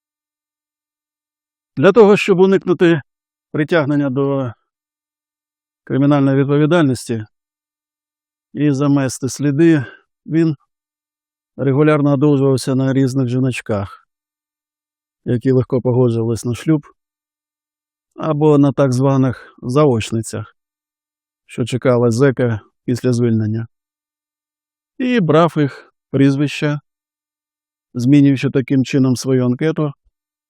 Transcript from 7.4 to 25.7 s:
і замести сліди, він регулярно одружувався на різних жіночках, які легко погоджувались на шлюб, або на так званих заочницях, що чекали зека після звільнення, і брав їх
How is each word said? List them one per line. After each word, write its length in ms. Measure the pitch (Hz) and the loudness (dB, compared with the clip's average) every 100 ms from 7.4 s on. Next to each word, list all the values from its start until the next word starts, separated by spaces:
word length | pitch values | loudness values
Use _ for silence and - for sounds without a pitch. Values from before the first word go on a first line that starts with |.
| _ _ _ _ _ _ _ _ _ _ _ | _ _ _ _ _ _ _ _ _ _ _
і 180 | - 147 | -4 -2
замести 580 | 135 143 143 131 - 127 | 0 0 0 0 -6 -10
сліди, 560 | - 143 139 165 156 117 - _ _ - | -4 -4 2 2 2 -2 -16 _ _ -6
він 300 | 160 165 147 _ _ _ _ _ _ _ _ _ - | -2 -2 -4 _ _ _ _ _ _ _ _ _ -6
регулярно 560 | 135 135 151 151 143 | -2 0 2 2 0
одружувався 640 | 139 151 139 139 131 - | 0 2 2 0 -2 -2
на 180 | 131 135 | -4 -2
різних 360 | 131 135 135 123 | 0 0 -2 -2
жіночках, 800 | 127 131 120 - 104 95 - _ _ _ _ _ _ _ _ _ _ _ _ | -2 -4 -6 -6 -6 -6 -14 _ _ _ _ _ _ _ _ _ _ _ _
які 280 | - 123 131 | -6 -2 2
легко 280 | 127 - 131 | 0 0 -2
погоджувались 640 | 127 123 123 117 113 113 | 0 0 0 0 -4 -4
на 100 | 123 | -6
шлюб, 320 | 113 156 151 - _ _ _ _ _ _ _ _ _ _ _ _ | -6 -2 -2 -2 _ _ _ _ _ _ _ _ _ _ _ _
або 440 | - 156 147 151 147 | -10 -6 0 4 4
на 140 | 143 | 4
так 200 | 135 139 | 2 0
званих 640 | 123 135 135 131 113 - _ | 2 0 2 0 -2 -14 _
заочницях, 920 | 123 139 151 113 - 113 107 107 101 _ _ _ _ _ _ _ _ _ _ | -4 0 2 0 -2 -6 -6 -10 -12 _ _ _ _ _ _ _ _ _ _
що 180 | - | -8
чекали 460 | 120 120 135 123 120 | -6 -2 0 2 2
зека 500 | 113 139 123 123 110 - _ | 2 0 0 -2 -4 -10 _
після 280 | - 123 127 | -6 -4 -2
звільнення, 540 | 120 120 110 110 113 113 _ _ _ _ _ _ _ _ _ _ _ _ - | 0 0 0 -2 -6 -10 _ _ _ _ _ _ _ _ _ _ _ _ -8
і 220 | 254 247 | -2 -2
брав 340 | 156 151 170 160 | 2 2 2 0
їх 380 | 143 | -4